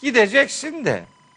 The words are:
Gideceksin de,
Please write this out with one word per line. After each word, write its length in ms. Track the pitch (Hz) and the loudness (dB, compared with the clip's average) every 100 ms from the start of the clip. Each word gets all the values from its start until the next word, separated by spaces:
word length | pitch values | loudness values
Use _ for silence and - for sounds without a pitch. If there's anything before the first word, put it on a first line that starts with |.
Gideceksin 840 | 269 240 202 269 277 - 311 320 | 0 2 4 2 0 -4 -10 -6
de, 200 | 202 101 87 _ _ | -4 -4 -8 _ _